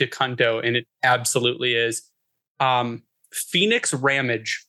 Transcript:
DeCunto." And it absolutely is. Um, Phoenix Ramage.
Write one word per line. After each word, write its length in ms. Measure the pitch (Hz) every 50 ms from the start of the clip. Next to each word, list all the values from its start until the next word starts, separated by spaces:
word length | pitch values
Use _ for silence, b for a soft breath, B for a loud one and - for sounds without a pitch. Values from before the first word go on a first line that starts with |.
DeCunto." 640 | 135 123 - - 135 127 123 120 123 117 113 113 117
And 120 | 120 120
it 100 | 120 - - _ _ -
absolutely 720 | 127 123 123 120 - - 131 120 120 120 113 127 123 120
is. 340 | 117 117 117 113 - - _ _ _ _ _ _ _ _ _ _ -
Um, 420 | 135 131 127 123 120 120 117 113 - _ _ _ _ _ -
Phoenix 580 | - - - - 175 196 214 233 240 - - -
Ramage. 720 | 131 131 139 139 139 131 123 117 110 110 - - - -